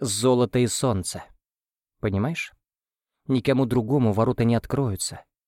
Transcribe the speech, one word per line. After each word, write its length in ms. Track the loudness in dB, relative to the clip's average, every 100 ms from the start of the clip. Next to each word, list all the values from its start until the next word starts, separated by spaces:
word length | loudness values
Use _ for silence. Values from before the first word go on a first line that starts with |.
"Золото 580 | -4 0 2 2 2 2
и 80 | 0
Солнце". 560 | 0 0 -2 -4 -10 -14 _ _ _ _ _ _ _
Понимаешь? 520 | -4 -2 -2 -4 -10 -16 _ _ _ _ _ _ -2
Никому 380 | 0 2 2 2
другому 460 | 0 0 2 2
ворота 320 | 2 2 2
не 120 | 2 0
откроются. 680 | 0 -2 -2 -4 -8 -12 -18 _